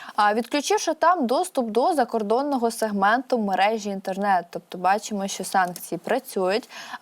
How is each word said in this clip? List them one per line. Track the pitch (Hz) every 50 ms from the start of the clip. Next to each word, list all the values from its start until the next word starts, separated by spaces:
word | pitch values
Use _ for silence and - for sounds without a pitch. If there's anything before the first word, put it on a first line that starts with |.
| - - -
а, | - 208 208 214
відключивши | 226 240 - - 294 277 - 403 427 - - 311
там | 320 - 320 359 359 277
доступ | 214 254 302 359 359 - 277 247 226
до | 208 226 269 349 359
закордонного | 285 240 226 - 226 214 202 220 247 277 294 277 254 233 233
сегменту | 226 - 220 220 208 202 196 202 220 254 269 - 262 240
мережі | 214 196 190 180 190 208 226 220 196 208
інтернет. | 196 190 190 202 190 190 202 208 196 180 170 -
Тобто | - 175 - _ - 180
бачимо, | 180 185 196 214 - - 220 202 196 202
що | - - 190
санкції | - - 196 185 180 180 - - - - 170
працюють, | - - - - - - - 202 185 180 190 226 - - - - - - - -